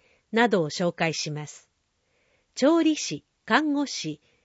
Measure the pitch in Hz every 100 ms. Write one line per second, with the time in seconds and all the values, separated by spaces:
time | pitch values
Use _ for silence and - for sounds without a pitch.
0 | _ _ _ 220 233 196 151 - 175 -
1 | 165 147 160 147 147 - _ _ _ _
2 | _ _ _ _ _ - 269 330 311 302
3 | - 147 - _ - 240 311 285 277 -
4 | 156 151 _ _